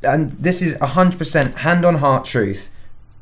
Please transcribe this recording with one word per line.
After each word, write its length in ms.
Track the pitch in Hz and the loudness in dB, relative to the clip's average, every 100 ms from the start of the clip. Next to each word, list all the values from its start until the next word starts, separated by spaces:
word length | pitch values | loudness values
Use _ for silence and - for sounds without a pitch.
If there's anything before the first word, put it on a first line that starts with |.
and 320 | - 151 143 - | 0 0 0 -2
this 220 | 160 180 | -2 0
is 180 | 175 135 | -2 -2
a 60 | 139 | -2
hundred 300 | 170 180 180 | 2 2 2
percent 380 | 160 160 131 - | 0 0 0 -2
hand 280 | 156 175 175 | 0 2 4
on 80 | 156 | 4
heart 300 | 139 131 - | 2 2 0
truth, 440 | 123 101 98 - - - - - - | -2 -2 -4 -10 -14 -16 -16 -20 0